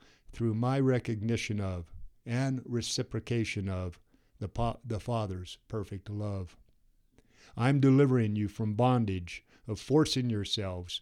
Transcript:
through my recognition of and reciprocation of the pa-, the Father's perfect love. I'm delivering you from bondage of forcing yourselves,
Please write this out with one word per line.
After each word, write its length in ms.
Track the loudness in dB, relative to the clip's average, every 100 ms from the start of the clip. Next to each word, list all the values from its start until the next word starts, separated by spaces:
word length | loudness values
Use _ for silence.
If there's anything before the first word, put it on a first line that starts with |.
| -18 _ -18
through 240 | -2 0 0
my 240 | 0 2
recognition 800 | 2 2 0 -2 -2 -2 -2 -4
of 320 | -2 -4 -8 -12 -14 -14 -6
and 380 | -2 0 -2 -2
reciprocation 1040 | -4 -2 -4 -4 -6 -2 -2 0 -2 -2
of 300 | -2 -4 -8 _ _ _ _
the 100 | -8
pa-, 300 | -2 -2 -2
the 160 | -6 -6
Father's 580 | -2 -2 -2 -6 -10 -14 -8
perfect 420 | -6 -6 -8 -8
love. 480 | -6 -4 -4 -6 -12 -20 _ _ _ _ _ _ _ -14 0
I'm 240 | 2 6
delivering 560 | 8 8 8 6 2 0
you 120 | -2
from 260 | -2 -2
bondage 680 | 2 4 4 2 -2 -6 -12 -18 _ -10
of 120 | -8
forcing 500 | 2 4 4 2 0
yourselves, 720 | -2 -2 -4 -4 -6 -8 -12